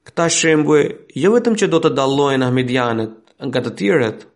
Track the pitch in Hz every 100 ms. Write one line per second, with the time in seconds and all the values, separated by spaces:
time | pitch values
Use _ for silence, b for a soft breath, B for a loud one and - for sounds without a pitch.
0 | - - 170 - 160 156 147 151 143 -
1 | - 135 170 240 240 220 185 160 160 135
2 | 135 139 143 135 127 127 127 127 120 113
3 | 110 - _ _ 135 127 120 104 196 165
4 | 113 107 -